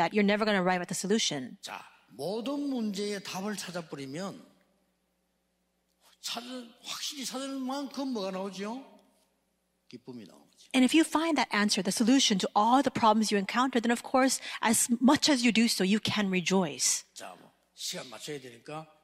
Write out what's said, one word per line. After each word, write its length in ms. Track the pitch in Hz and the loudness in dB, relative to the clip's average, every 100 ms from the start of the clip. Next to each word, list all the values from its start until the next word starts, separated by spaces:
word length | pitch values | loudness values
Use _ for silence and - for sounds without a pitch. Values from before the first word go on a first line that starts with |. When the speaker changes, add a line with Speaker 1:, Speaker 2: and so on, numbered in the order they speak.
Speaker 1:
that, 160 | 170 214 | 2 4
you're 80 | |
never 220 | 202 208 214 | 4 4 2
gonna 160 | 202 | 2
arrive 160 | 180 180 | 2 0
at 80 | 175 | -2
the 80 | 175 | -6
solution. 600 | 185 220 - 143 120 - | 0 0 0 -4 -8 -14
Speaker 2:
자, 240 | - 101 - _ _ 110 | -14 -14 -16 _ _ -10
모든 540 | 151 220 233 285 285 | -6 -6 -4 -4 -4
문제의 520 | 254 214 190 208 202 | -2 -4 -4 -6 -6
답을 320 | 196 180 202 202 | -8 -8 -6 -8
찾아버리면 840 | - 175 160 147 135 147 196 95 - _ _ _ _ _ _ _ _ _ _ _ _ _ _ _ _ _ | -8 -10 -10 -12 -10 -8 -8 -12 -18 _ _ _ _ _ _ _ _ _ _ _ _ _ _ _ _ _
찾은, 500 | - 233 247 254 233 - | -10 -10 -10 -12 -14 -18
확실히 440 | - - - 294 202 | -12 -10 -8 -8 -8
찾을 320 | 240 269 269 | -8 -6 -6
만큼 480 | 254 277 277 - 277 | -6 -6 -6 -8 -6
뭐가 220 | 233 190 | -4 -6
나오죠? 520 | 190 196 185 202 254 269 - _ _ _ _ _ _ _ _ _ | -6 -8 -8 -10 -10 -14 -20 _ _ _ _ _ _ _ _ _
기쁨이 340 | 123 - 120 | -20 -16 -18
나오죠. 240 | 92 - _ _ - | -18 -20 _ _ -2
Speaker 1:
And 100 | 262 | 2
if 80 | 254 | 6
you 100 | 311 | 6
find 360 | 311 302 330 277 | 4 2 0 0
that 100 | - | 0
answer, 300 | 208 208 - | 0 2 0
the 120 | 190 | -2
solution 420 | - 226 269 - 190 | 0 4 4 4 2
to 80 | 214 | 2
all 280 | 208 214 262 | 2 6 6
the 80 | 269 | 4
problems 400 | - 226 220 208 | 4 4 4 4
you 60 | 208 | 0
encounter, 420 | 190 233 262 254 | 0 0 2 0
then 100 | 226 | 0
of 120 | 240 | -2
course, 360 | - 262 262 - - - | 0 2 2 0 -6 -4
as 300 | - 233 - 233 | 0 2 2 4
much 300 | 254 302 - | 6 6 4
as 100 | 262 | 4
you 80 | 240 | 4
do 140 | 214 | 4
so, 180 | 226 - | 2 2
you 160 | 190 208 | 2 2
can 300 | - 208 196 | 0 -2 0
rejoice. 760 | 185 160 190 170 131 - - - | 0 2 2 2 -2 -2 -2 -6
Speaker 2:
자, 200 | - 98 90 | -16 -16 -18
뭐 100 | - _ _ | -20 _ _
시간 320 | - - 180 135 | -12 -10 -10 -12
맞춰야 280 | 107 - 147 | -14 -12 -12
되니까 480 | 127 117 113 151 160 _ | -14 -18 -14 -14 -14 _